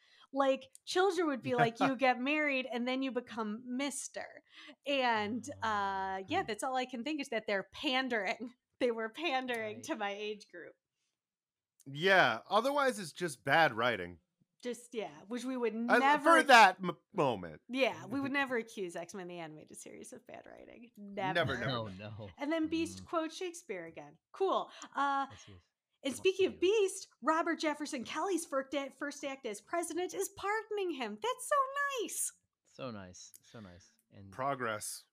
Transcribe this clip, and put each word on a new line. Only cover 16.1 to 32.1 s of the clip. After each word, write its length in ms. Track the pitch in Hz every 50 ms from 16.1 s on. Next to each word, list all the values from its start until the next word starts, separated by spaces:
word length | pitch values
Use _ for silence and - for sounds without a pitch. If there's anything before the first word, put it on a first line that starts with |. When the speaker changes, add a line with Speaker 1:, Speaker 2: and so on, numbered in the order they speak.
| 294 294 277 330 330 320
Speaker 2:
for 20 | -
that 300 | - 254 233 214 185 185 - 185
m-, 140 | 175 165 - _ _ -
moment. 460 | 196 151 131 113 95 87 82 78 - _ -
Speaker 1:
Yeah, 240 | 240 269 254 214 175 - 185 196
we 100 | 247 277
would 120 | 277 269
Speaker 2:
<laughs> 100 | 277 285 277
Speaker 1:
never 140 | 254 254
accuse 380 | 226 226 226 - 226 190 175 175
X-Men 320 | 170 170 - - 196 180
the 120 | 175 175 175
Animated 380 | 165 156 156 151 - - -
Series 360 | - - - - - - - -
of 120 | - -
bad 140 | - - - -
writing. 440 | - 58 60 62 - 62 - 240 226 _
Never. 360 | 208 202 202 202 202 190 185 185
Speaker 2:
Never, 240 | 175 160 135 135
never, 140 | 120 117 -
Speaker 3:
No, 160 | 127 117 110
Speaker 2:
never. 100 | 104 92 92 104 107 107 104
Speaker 3:
no. 100 | 107 95 -
Speaker 1:
And 140 | - 285 285
then 160 | 330 330 320
Beast 300 | 311 330 320 330 - 190
Speaker 3:
Mm-hmm. 80 | - -
Speaker 1:
quotes 300 | - 349 330 320 311 320
Shakespeare 480 | - 381 359 339 - - - 202 180 165
again. 280 | 165 160 156 147 147 156 _ _ _
Cool. 380 | - - 392 370 285 208 - - - - - - -
Uh, 320 | - 277 285 277 277 277 269
Speaker 3:
Yes, 120 | - - -
he 60 | - 98
is. 40 | 90 _ _ _ _ _ _ _ _ -
Speaker 1:
and 80 | 277
Speaker 3:
Wants 60 | 247 -
Speaker 1:
speaking 260 | - 381 381 381 381 277
Speaker 3:
to 40 | 208
Speaker 1:
of 60 | -
Speaker 3:
do. 80 | 339
Speaker 1:
Beast, 400 | 370 427 453 392 370 - - - - _ _
Robert 380 | 233 294 320 320 330 339 320 320
Jefferson 440 | 320 311 285 - 302 269 302 254 220
Kelly's 420 | - - 311 339 403 370 311 -
first 280 | - 285 269 262 269 320
a-, 180 | 277 277 262 - -
first 240 | 302 285 285 - 311
act 220 | 277 269 269 -
as 160 | 226 202 -
president 520 | - - - 339 339 - 311 339 359 - -
is 160 | 349 392 -
pardoning 640 | - - - 392 427 440 427 427 427 403 381 359
him. 260 | 302 262 247 208 208 214
That's 260 | 403 466 508 494 - -
so 540 | 605 554 523 539 554 571 571 571 554 494 381
nice. 280 | -